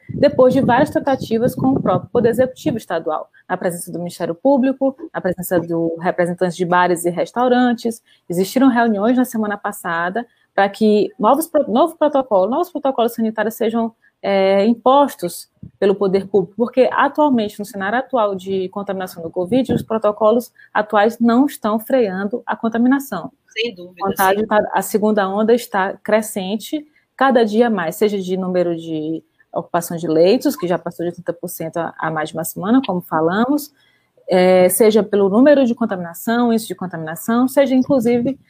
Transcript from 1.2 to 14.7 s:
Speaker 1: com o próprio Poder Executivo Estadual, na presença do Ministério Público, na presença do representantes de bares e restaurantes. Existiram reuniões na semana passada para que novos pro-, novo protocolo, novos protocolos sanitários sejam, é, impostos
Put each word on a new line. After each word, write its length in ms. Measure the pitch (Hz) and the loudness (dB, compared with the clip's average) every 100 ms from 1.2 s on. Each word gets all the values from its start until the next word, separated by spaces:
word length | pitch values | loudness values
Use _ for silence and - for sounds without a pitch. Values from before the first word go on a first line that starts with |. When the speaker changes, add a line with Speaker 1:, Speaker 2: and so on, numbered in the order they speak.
| - 226 247 | -2 -2 -2
Speaker 1:
com 140 | - 262 | 0 0
o 140 | 277 | 0
próprio 280 | - 180 - | 0 -2 -2
Poder 200 | 240 233 | 0 0
Executivo 480 | 226 254 - 311 226 | 2 0 -2 -4 -4
Estadual, 520 | - 170 165 156 - _ - | -4 -6 -4 -6 -8 _ -8
na 80 | 185 | -4
presença 360 | 185 175 180 | -4 -6 -10
do 80 | 165 | -10
Ministério 340 | 175 - 170 | -10 -6 -6
Público, 640 | 165 269 277 262 269 269 285 - | 0 2 4 2 0 -2 -4 -10
na 80 | 170 | -6
presença 380 | 185 180 175 180 | -4 -4 -2 -2
do 360 | 170 165 165 165 | 0 -2 -2 -2
representantes 560 | 175 170 175 175 185 165 | -4 0 -2 0 -4 -2
de 100 | 175 | 0
bares 400 | 180 180 170 170 | 2 2 0 -2
e 40 | |
restaurantes. 920 | 175 170 233 247 247 247 233 233 - _ _ _ | -4 -4 -2 2 2 2 0 -4 -8 _ _ _
Existiram 400 | 175 190 254 269 | -2 0 2 4
reuniões 480 | 240 233 208 214 254 | 4 2 2 0 2
na 80 | 254 | 0
semana 320 | 220 208 202 | -2 -4 -4
passada 680 | 202 202 185 165 175 208 240 _ _ - | -8 -8 -6 -4 -4 -6 -10 _ _ 0
para 120 | 196 | 0
que 420 | 196 220 208 - - | 2 2 4 0 0
novos 280 | 208 285 320 | 2 2 2
pro-, 220 | 302 208 | 0 0
novo 280 | 226 330 330 | 2 0 2
protocolo, 520 | 302 285 262 196 190 | 0 0 2 2 2
novos 200 | 277 349 | 0 -4
protocolos 440 | 285 269 262 226 | -4 -4 0 -2
sanitários 400 | 233 220 220 214 | -2 -4 -2 -6
sejam, 400 | - 226 233 226 - _ _ | -2 -2 -2 -4 -8 _ _
é, 420 | 196 196 190 196 | -2 2 4 4
impostos 840 | 214 | 2